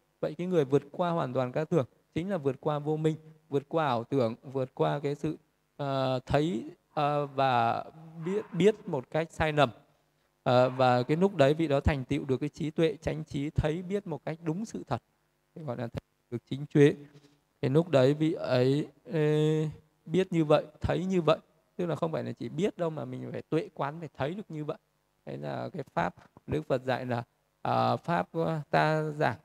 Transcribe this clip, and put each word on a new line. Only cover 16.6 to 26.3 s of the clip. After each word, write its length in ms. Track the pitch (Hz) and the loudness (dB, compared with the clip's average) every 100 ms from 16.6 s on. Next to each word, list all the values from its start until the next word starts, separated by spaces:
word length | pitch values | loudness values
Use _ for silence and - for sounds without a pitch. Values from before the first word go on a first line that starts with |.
| 147 | 0
trí. 280 | 151 143 143 143 - - _ _ _ | 6 6 6 -6 -20 -20 _ _ _
Thì 60 | 131 | 0
lúc 200 | 143 170 | 2 4
đấy 260 | 135 131 | 4 6
vị 180 | 151 156 | 4 0
ấy, 560 | - 80 123 127 143 147 - - | -2 0 2 4 2 -2 -10 -6
ê, 560 | 170 151 151 151 156 156 151 _ _ - | -2 2 2 2 0 -2 -6 _ _ -4
biết 260 | 170 185 | -2 0
như 120 | 165 | 0
vậy, 200 | 151 147 - - | 4 4 2 -4
thấy 240 | - 147 | -2 -2
như 180 | 185 185 | 0 2
vậy, 160 | 151 160 - _ _ - | 2 2 -2 _ _ -8
tức 100 | 175 | -6
là 100 | 143 | -4
không 160 | 170 | -4
phải 120 | 151 | -4
là 80 | 120 | -6
chỉ 160 | 117 120 | -8 -8
biết 300 | 143 196 - | -4 -4 -2
đâu 120 | 165 | -4
mà 140 | 151 | -4
mình 240 | 127 127 123 | -8 -10 -10
phải 100 | 123 | -12
tuệ 260 | - 156 - | -4 -4 -4
quán, 220 | - 139 160 | -6 -6 -6
phải 80 | 156 - | -12 -6
thấy 180 | 139 | -6
được 160 | 196 - | -6 -10
như 140 | 156 | -10
vậy. 140 | 151 - _ _ _ _ 147 | -8 -10 _ _ _ _ -14
Đấy 100 | 139 | -10
là 300 | 143 131 123 | -8 -8 -8
cái 100 | - 135 | -10 -8
pháp 200 | - 175 - - | -4 -4 -6 -18